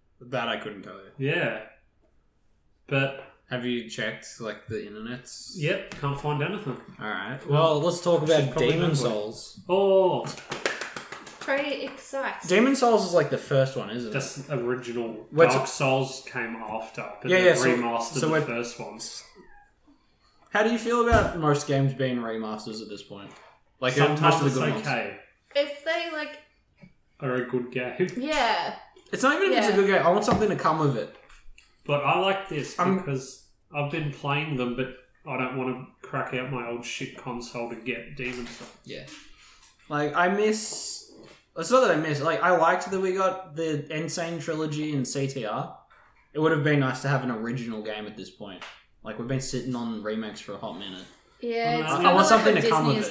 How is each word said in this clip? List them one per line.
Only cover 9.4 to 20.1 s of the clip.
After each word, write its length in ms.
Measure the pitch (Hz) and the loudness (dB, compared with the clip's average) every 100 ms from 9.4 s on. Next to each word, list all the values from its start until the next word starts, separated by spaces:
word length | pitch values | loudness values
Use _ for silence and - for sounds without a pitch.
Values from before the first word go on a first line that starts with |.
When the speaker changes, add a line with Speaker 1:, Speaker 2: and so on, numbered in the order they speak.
| - - - | -14 -12 0
Speaker 2:
Oh. 580 | 190 196 190 180 131 - - - - - - - - - - - - - | 4 6 6 6 4 -2 -10 -10 -6 -4 -4 -8 -12 -14 -16 -16 -10 -4
Speaker 3:
Very 400 | 277 285 277 277 | -2 -2 -4 -6
exciting. 600 | - - 269 226 175 160 | -10 -8 -6 -6 -6 2
Speaker 1:
Demon 260 | 196 262 269 | 4 4 4
Souls 300 | 240 214 185 | 4 4 4
is, 80 | |
like, 160 | 170 147 | 2 2
the 80 | 127 | -2
first 400 | - 139 131 123 | 2 2 2 0
one, 120 | 101 | -6
isn't 200 | 120 113 | -6 -6
it? 40 | |
Speaker 2:
That's 220 | 135 135 139 | -4 -6 -8
the 240 | 135 135 | -6 -4
original. 640 | 120 127 120 120 117 107 - | -2 -4 -4 -6 -6 -8 -2
Speaker 1:
What's 240 | 147 165 135 | 6 6 6
Speaker 2:
Dark 100 | - | 0
Speaker 1:
it 40 | |
Speaker 2:
Souls 520 | - 135 135 131 - - | 0 2 2 0 -6 -10
came 260 | 127 113 117 | -8 -6 -8
after, 520 | 107 110 - - 107 - | -8 -8 -8 -10 -12 -6
but 100 | - | 2
Speaker 1:
Yeah, 80 | 185 | 6
Speaker 2:
they 60 | 180 | 8
Speaker 1:
yeah, 100 | 143 | 6
so, 200 | 127 120 | 4 2
Speaker 2:
remastered 360 | 117 117 - 147 | 2 -2 -2 0
Speaker 1:
so 0 | |
Speaker 2:
the 100 | 156 | 2
Speaker 1:
we're 120 | 156 | 2
Speaker 2:
first 380 | 135 120 120 - | 0 -4 -6 -8
ones. 440 | 101 113 - - - - 855 831 831 _ _ _ _ | -12 -12 -12 -12 -18 -20 -20 -20 _ _ _ _ _